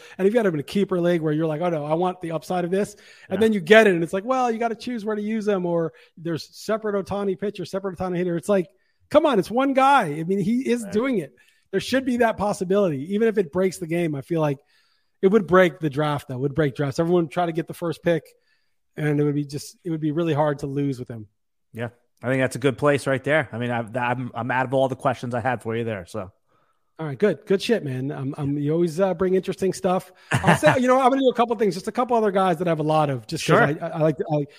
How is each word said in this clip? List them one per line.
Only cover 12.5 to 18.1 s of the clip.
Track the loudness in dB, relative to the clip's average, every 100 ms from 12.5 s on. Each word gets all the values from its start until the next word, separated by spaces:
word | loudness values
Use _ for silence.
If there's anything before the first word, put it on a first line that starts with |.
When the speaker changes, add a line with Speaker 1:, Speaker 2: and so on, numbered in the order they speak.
| -2 0 2 2 0 -2
Speaker 1:
even | 0 0
if | 0
it | 0
breaks | 0 0 -2
the | -4
game. | -2 -2 -4
I |
feel | -4 0
like | 0 -2 _ _ _ _ _ 0
it | 4
would | 4 6
break | 6 6 2
the | -4
draft, | 0 -2 -2 -6
though. | -4
It |
would | -2 0
break | 0 0
drafts. | -4 0
Everyone | 2 2
would | 2
try | -2 -2
to |
get | -2 -6
the |
first | -6 -6 -2
pick, | 0